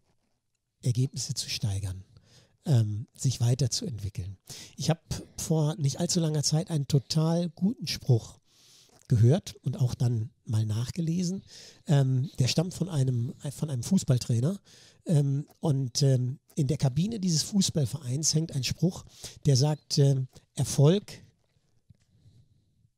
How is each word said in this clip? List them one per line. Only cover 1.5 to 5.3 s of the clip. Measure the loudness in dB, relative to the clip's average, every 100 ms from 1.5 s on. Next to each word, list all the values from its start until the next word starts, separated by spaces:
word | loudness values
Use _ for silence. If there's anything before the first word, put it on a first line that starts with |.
| -6 -4 -4 -6 -10 -14 -20 _ -20 _ _ 0
ähm, | 2 2 -4 -10 -6
sich | -4 0
weiterzuentwickeln. | 0 2 0 -2 -6 -8 -8 -8 -10 -12 -18 -20 -18 -8
Ich | -2
hab | -2 -4 -10 -10